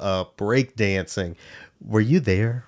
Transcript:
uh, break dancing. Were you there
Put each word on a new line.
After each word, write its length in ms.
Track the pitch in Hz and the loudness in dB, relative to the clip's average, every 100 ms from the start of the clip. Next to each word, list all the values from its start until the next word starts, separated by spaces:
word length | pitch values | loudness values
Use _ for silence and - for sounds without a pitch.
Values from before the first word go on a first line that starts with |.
uh, 220 | 98 95 90 - | -2 -2 -4 -6
break 400 | 104 127 127 - | 0 0 0 -2
dancing. 640 | 101 95 90 - 90 87 - - - _ | 0 0 -2 -4 -6 -8 -18 -20 -20 _
Were 220 | - 107 | -2 2
you 180 | 110 175 | 4 2
there 460 | 120 95 113 120 | 2 2 0 -2